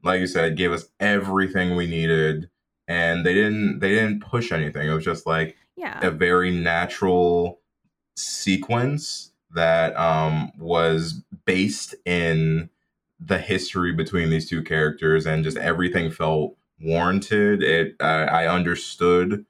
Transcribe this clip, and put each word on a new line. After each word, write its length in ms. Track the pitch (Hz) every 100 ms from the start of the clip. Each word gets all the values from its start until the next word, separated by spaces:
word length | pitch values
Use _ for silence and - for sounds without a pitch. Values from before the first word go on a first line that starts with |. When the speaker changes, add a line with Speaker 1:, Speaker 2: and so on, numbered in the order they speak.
Speaker 1:
Like 160 | 90 92
you 80 | 90
said, 240 | 87 82
it 40 | 78
gave 160 | 90
us 160 | 85 - _
everything 760 | 101 101 95 95 95 95 90 87
we 80 | 87
needed, 640 | 82 82 80 78 76 87 _ _ _ -
and 380 | 87 85 85 87
they 80 | 92
didn't, 440 | 107 107 104 -
they 100 | 98
didn't 320 | 104 110 104
push 300 | - 123 -
anything. 380 | 82 73 73 76
It 40 |
was 120 | 78 82
just, 200 | 82 -
like, 280 | 80 80 - _ -
Speaker 2:
Yeah. 220 | 339 -
Speaker 1:
a 100 | 92
very 400 | 78 175 90 90
natural 1080 | 90 87 82 87 - 95 90 87 87 87 - _ _ _ _ _ -
sequence 1160 | - - - 95 - 117 127 147 - - - _ _
that, 420 | 82 82 82 82 -
um, 540 | 82 78 78 78 73 -
was 680 | 82 85 82 80 82 80 - - -
based 500 | 92 101 113 - - -
in 640 | 87 85 80 80 80 85 _ _ _ _ _
the 180 | 80 92
history 560 | - 95 - 92 90
between 360 | 82 80 92 82
these 200 | 80 78
two 140 | 82
characters, 600 | 80 78 78 76 80 80 78
and 180 | 78
just 140 | 78 78
everything 520 | - 82 90 90 82
felt 460 | 80 80 78 76 - _ _
warranted. 800 | 80 82 87 95 101 107 104 104
It, 340 | - 82 80 -
I, 240 | 80 80
I 240 | 78 85 82
understood 1000 | 90 87 85 - - 87 87 90 101 -